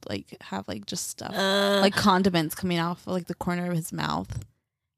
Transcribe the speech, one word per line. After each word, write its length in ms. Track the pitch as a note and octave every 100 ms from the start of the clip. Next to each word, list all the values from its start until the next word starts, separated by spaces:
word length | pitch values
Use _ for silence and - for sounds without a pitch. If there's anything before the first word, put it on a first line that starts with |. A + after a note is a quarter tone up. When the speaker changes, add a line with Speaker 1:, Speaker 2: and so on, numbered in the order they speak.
| -
Speaker 1:
like, 260 | G#2+ - -
have, 260 | - G3 G3
like, 180 | G#2 G3+
just 240 | F#3 -
stuff, 240 | - -
Speaker 2:
Uh. 460 | - G3 G3 G3+ G3+
Speaker 1:
like, 120 | G3 -
condiments 580 | G#3 F#3 G3 F3 D#3
coming 260 | - F#3 F3
off, 280 | E3+ F3 -
like, 200 | F#3 F3
the 60 | -
corner 360 | - F3 F3+
of 60 | E3+
his 160 | E3
mouth, 500 | E3 D3+ - - - - _ _ _ _